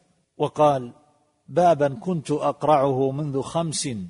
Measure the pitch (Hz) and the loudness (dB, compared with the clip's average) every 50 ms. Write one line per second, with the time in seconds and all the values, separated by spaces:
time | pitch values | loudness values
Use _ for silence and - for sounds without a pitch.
0 | _ _ _ _ _ _ _ - 151 139 - - 151 147 143 135 123 120 117 _ | _ _ _ _ _ _ _ -4 -4 -2 2 4 4 4 4 2 -2 -8 -16 _
1 | _ _ _ _ _ _ _ _ _ - 135 156 175 175 165 139 143 139 135 220 | _ _ _ _ _ _ _ _ _ -6 0 2 4 4 4 4 2 -2 -2 -4
2 | 196 180 185 165 135 - 147 147 135 151 - - - 147 156 143 131 143 135 127 | -6 -4 -4 -4 -4 -4 -4 -2 -2 -2 -4 -2 2 2 4 4 4 2 2 0
3 | 135 135 131 139 156 147 131 135 131 - - 165 170 165 143 - - 147 123 104 | 0 -2 -2 -4 -6 -4 -4 -4 -4 -4 -4 -4 -4 -4 -4 -6 -6 -6 -8 -8
4 | 92 87 | -10 -12